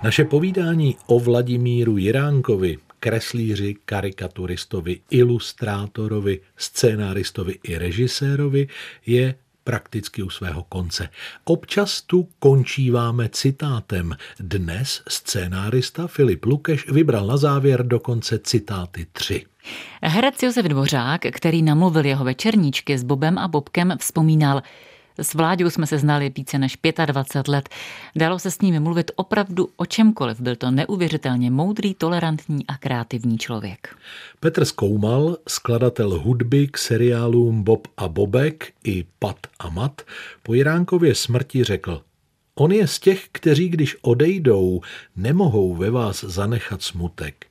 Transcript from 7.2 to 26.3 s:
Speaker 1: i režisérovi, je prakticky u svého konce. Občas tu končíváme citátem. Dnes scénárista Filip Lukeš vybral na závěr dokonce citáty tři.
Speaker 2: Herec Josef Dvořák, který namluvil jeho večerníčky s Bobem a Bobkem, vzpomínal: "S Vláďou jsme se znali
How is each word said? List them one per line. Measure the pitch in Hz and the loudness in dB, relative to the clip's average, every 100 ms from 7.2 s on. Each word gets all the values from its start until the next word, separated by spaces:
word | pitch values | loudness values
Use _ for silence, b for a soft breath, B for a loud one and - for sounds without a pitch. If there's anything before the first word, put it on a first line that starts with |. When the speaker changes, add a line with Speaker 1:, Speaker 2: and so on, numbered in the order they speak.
| 92 - 90 - | -6 -6 -6 -8
Speaker 1:
i | - 82 | -8 -6
režisérovi, | 87 87 127 - 139 139 143 139 139 B B B - | -4 -2 -2 0 -2 0 0 0 0 B B B 0
je | 120 131 131 _ _ | 2 2 -2 _ _
prakticky | - 110 - 110 101 - | -6 -6 -6 -10 -8 -10
u | 95 | -10
svého | - 95 78 | -8 -8 -8
konce. | 92 92 87 - 92 B B B | -8 -8 -6 -6 -10 B B B
Občas | - 165 - - 202 - | 0 0 0 -2 -2 -4
tu | - 180 180 _ | 0 0 0 _
končíváme | 139 135 123 - 131 120 117 120 113 | 6 6 4 0 0 2 0 0 -2
citátem. | - 135 135 151 120 - 95 85 71 B B | 0 -2 0 -4 -4 -4 -4 -4 -8 B B
Dnes | 92 98 85 85 135 - - | -6 -4 -4 -4 -6 -6 -8
scénárista | - - 98 90 92 101 127 127 - 170 | -10 -6 -4 -4 -4 0 0 -2 -6 -8
Filip | - 131 - | 2 2 4
Lukeš | 110 143 - 151 - | 0 -2 0 -2 2
vybral | 143 160 113 98 | 2 4 2 0
na | 139 | 2
závěr | 147 139 139 127 123 | 2 2 2 2 2
dokonce | 120 - 117 - 110 | 0 0 -4 -2 -6
citáty | - 117 - 98 90 - 82 | 0 -2 -2 -8 -8 -10 -14
tři. | - - 98 - _ B B B B | -10 -6 -6 -8 _ B B B B
Speaker 2:
Herec | 160 170 262 254 | -2 2 2 0
Josef | 254 240 180 | -2 0 0
Dvořák, | 139 139 143 120 165 - | 2 2 0 0 -2 -2
který | - 165 165 | -2 0 4
namluvil | 160 151 180 160 143 | 4 4 4 4 2
jeho | 135 | 0
večerníčky | 127 127 220 214 151 131 - 139 | -2 -2 2 2 2 -2 -2 -4
s | |
Bobem | 123 135 156 180 | 0 0 0 0
a | 185 | 0
Bobkem, | 151 143 - 180 165 | -2 -2 -2 0 -2
vzpomínal: | - - 160 156 147 139 B B B B B - | -4 2 4 4 4 2 B B B B B -10
"S | 156 | -6
Vláďou | 151 165 185 175 | 0 0 2 0
jsme | - 151 | 0 -2
se | 156 | 0
znali | 147 147 143 | 2 2 -2